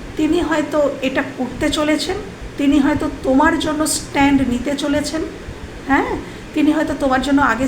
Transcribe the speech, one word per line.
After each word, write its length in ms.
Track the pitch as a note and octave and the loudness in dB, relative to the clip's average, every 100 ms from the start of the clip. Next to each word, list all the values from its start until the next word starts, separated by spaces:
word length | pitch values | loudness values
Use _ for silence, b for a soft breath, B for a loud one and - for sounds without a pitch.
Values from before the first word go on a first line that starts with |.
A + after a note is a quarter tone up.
| - - | -10 -2
তিনি 200 | D#4 F4 D#4 | 2 2 2
হয়তো 300 | D#4+ D4 D4+ C#4+ - C4 | 0 0 2 0 0 -2
এটা 160 | D4 C4+ - | -2 -4 -6
করতে 300 | B3 - D4+ D#4 | -6 -2 -2 0
চলেছেন, 400 | D4+ D4+ - - - - - - | 2 0 0 -6 -8 -12 -12 -2
তিনি 180 | C#4+ D4+ C#4 | 2 4 4
হয়তো 200 | D4 D4+ - C4 | 0 -2 -4 0
তোমার 280 | C4 D#4+ D#4+ D#4 | 4 4 2 0
জন্য 160 | D4+ D4+ - | -2 -2 -2
স্ট্যান্ড 420 | - D4 C#4 C4+ A3+ | -4 2 4 4 2
নিতে 200 | A#3+ C#4+ C#4+ | 0 -2 -2
চলেছেন, 380 | D4 D4 D4 D#4+ D#4+ - - - - - - | 0 -2 -2 -4 -6 -8 -14 -14 -14 -12 2
হ্যাঁ, 220 | C#4 A4 G4 B B B | 2 2 -4 B B B
তিনি 160 | D#4 D4 D4+ | 0 2 2
হয়তো 160 | D4 - | 0 0
তোমার 180 | C4+ C4 C4+ | 2 2 2
জন্য 120 | C#4 C4+ | 2 4
আগে 140 | A3+ | 2